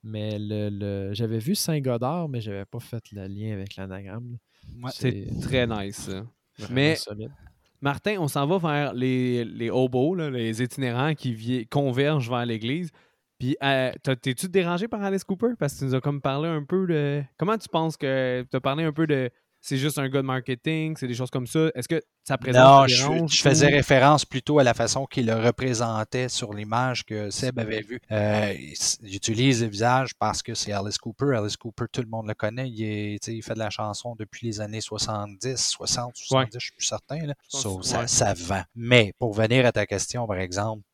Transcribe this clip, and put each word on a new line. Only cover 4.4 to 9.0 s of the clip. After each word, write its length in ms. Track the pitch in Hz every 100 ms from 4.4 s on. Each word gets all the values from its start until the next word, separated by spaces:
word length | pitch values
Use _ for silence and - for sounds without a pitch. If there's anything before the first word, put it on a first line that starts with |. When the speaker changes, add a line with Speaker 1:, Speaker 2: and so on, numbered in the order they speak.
| _ _ - 120
Speaker 2:
Ouais. 80 | 127
Speaker 3:
C'est 340 | - 127 107 98
Speaker 1:
C'est 60 | -
Speaker 3:
très 240 | - 131 120
nice, 280 | 107 98 101 -
ça. 140 | 95 117 _ _ -
Speaker 1:
vraiment 160 | 104 123
Speaker 3:
Mais 200 | 147 160
Speaker 1:
solide. 360 | - 104 110 - - _ _ _
Speaker 3:
Martin, 380 | 139 139 202 208
on 80 | 147
s'en 180 | 143 139
va 100 | 190
vers 360 | 165 147 143
les, 520 | 117